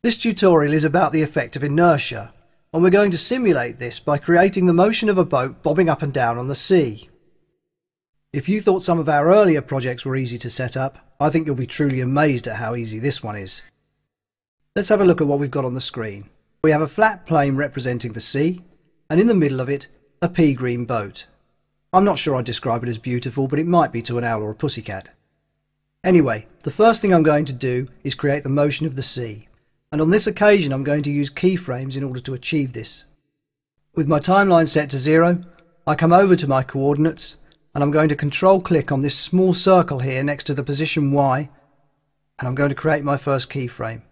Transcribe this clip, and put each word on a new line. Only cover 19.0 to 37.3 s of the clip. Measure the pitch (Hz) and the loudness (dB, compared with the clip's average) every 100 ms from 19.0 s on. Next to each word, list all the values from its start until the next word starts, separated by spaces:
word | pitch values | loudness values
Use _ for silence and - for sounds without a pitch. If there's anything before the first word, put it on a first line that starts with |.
| _ | _
and | 160 | 2
in | 226 | 4
the | |
middle | 196 147 131 | 4 2 -2
of | 127 | -4
it, | 143 - _ _ _ | -6 -8 _ _ _
a | 175 | -4
pea | 175 156 | 2 2
green | 127 127 120 120 | 2 -4 -4 -4
boat. | 120 101 - - _ _ _ _ _ _ | -6 -6 -14 -20 _ _ _ _ _ _
I'm | 185 202 | 2 2
not | 170 | 0
sure | - 127 | -2 -4
I'd | 120 | -4
describe | 117 131 117 | -6 -4 -4
it | 120 | -4
as | 113 | -6
beautiful, | - 123 127 139 135 | -6 -6 -4 -4 -2
but | 143 | -2
it | 170 | 0
might | 175 151 | 2 0
be | 117 | -4
to | 113 120 | -6 -4
an | |
owl | 120 110 | -4 -4
or | 107 | -6
a | 110 | -6
pussycat. | 147 - - 95 - _ _ _ _ _ _ _ _ _ 185 | -6 -6 -10 -14 -14 _ _ _ _ _ _ _ _ _ 4
Anyway, | 180 135 107 - _ | 4 4 -2 -10 _
the | - | -10
first | - 226 220 | 2 2 4
thing | 202 | 2
I'm | 175 | 4
going | 156 147 | 4 2
to | 143 | -2
do | 127 135 123 135 - 143 | -6 -4 -4 -6 -10 -10
is | - | -4
create | 147 143 | -2 -2
the | 139 | -2
motion | 143 147 139 156 | 0 0 0 -6
of | 131 | -6
the | |
sea, | 120 127 117 107 - _ _ _ _ | -8 -8 -10 -12 -20 _ _ _ _
and | 151 | 0
on | 160 | 2
this | 208 214 | 2 0
occasion | 180 208 202 147 | 2 4 4 2
I'm | 135 | -4
going | 139 147 | -2 -2
to | 147 | -2
use | 143 139 | -2 -4
keyframes | - 180 180 - 123 135 135 | 0 0 0 -6 -8 -8 -8
in | |
order | 139 127 | -6 -8
to | 127 127 | -10 -10
achieve | - 160 131 | -4 -4 -4
this. | 117 135 - _ _ _ _ _ _ _ _ _ - | -8 -12 -16 _ _ _ _ _ _ _ _ _ -4
With | 147 | 0
my | 151 | 0
timeline | 170 190 196 170 160 | 2 2 6 4 4
set | 151 143 | 0 -2
to | 135 | -4
zero, | 139 160 170 175 175 _ _ _ - | 2 4 4 2 -4 _ _ _ -4
I | 147 | 0
come | 165 | 4
over | 175 196 180 | 6 6 4
to | 143 | 2
my | 131 | -2
coordinates, | 131 139 139 147 160 - - | -2 -2 0 2 0 -2 -14